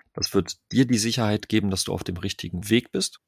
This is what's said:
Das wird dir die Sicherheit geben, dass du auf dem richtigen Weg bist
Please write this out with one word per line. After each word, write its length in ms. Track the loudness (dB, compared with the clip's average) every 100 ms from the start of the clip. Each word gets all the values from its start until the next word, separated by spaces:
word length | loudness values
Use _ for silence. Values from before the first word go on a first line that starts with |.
| _
Das 220 | -8 -2 0
wird 220 | -2 -6 -2
dir 140 | 2 4
die 140 | 2
Sicherheit 500 | 2 0 2 0 0
geben, 220 | 0 2
dass 140 | -2 -2
du 80 |
auf 100 | -4
dem 140 | -6 -6
richtigen 520 | -6 -6 -8 -6 2
Weg 220 | 2 2
bist 280 | -4 -4 -8